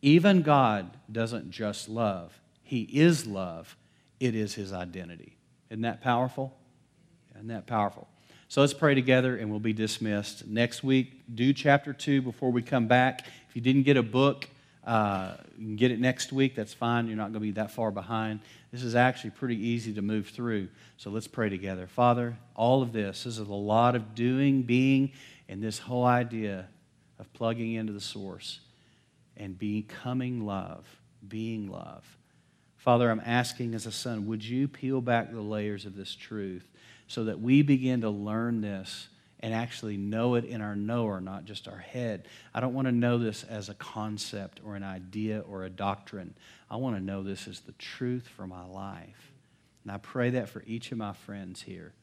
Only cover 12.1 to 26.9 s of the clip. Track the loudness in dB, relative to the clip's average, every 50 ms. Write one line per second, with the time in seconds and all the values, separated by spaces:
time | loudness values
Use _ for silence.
12.1 | 2 2 2 0 -6 -2 0 2 2 0 0 2 2 2 4 6 6 6 6 4
13.1 | 2 -2 -12 -16 -20 -20 -20 _ -10 -2 2 4 6 6 6 6 6 6 4 4
14.1 | 4 4 4 4 4 0 -8 -16 -16 _ _ _ _ _ -4 0 2 2 4 2
15.1 | 2 -2 -2 -6 -10 -12 -16 -20 -16 -12 -8 -8 0 4 4 4 4 4 2 2
16.1 | 2 0 -4 -4 2 2 2 2 2 -4 -6 -6 -6 -4 -2 0 0 0 0 -2
17.1 | -4 -4 -4 -4 -4 -4 -4 -4 -2 -2 -4 -4 -2 -2 -2 -2 -2 -4 -6 -4
18.1 | -4 -4 -2 -4 -6 -8 -10 -16 -20 -20 -20 _ -12 -8 -6 0 4 6 6 4
19.1 | 4 0 -8 -12 -10 -6 -4 -2 -2 -2 0 -2 -2 -2 -2 -4 -6 -4 -2 0
20.1 | 0 -2 -2 -4 -8 -6 -4 -2 -2 -2 -2 -4 -10 -18 -20 -20 _ _ -12 -8
21.1 | -6 -6 -8 -6 -4 -2 -2 -2 -2 -4 -6 -6 -6 -8 -10 -10 0 4 4 4
22.1 | 4 4 0 -4 -6 -10 -16 -16 _ 0 4 4 6 4 4 0 -2 -2 -2 -2
23.1 | -4 -8 -10 -8 -8 -8 -8 -6 -6 -4 0 2 4 6 6 6 4 2 -2 -4
24.1 | -4 -2 0 0 2 4 4 4 4 4 2 4 4 4 6 6 6 4 4 2
25.1 | -2 -10 -20 -20 -20 -20 _ _ -10 -6 -6 -6 -6 -6 -8 -4 -2 2 4 4
26.1 | 4 4 2 -2 -4 -6 -4 -4 -6 -8 -10 -14 -20 _ _ _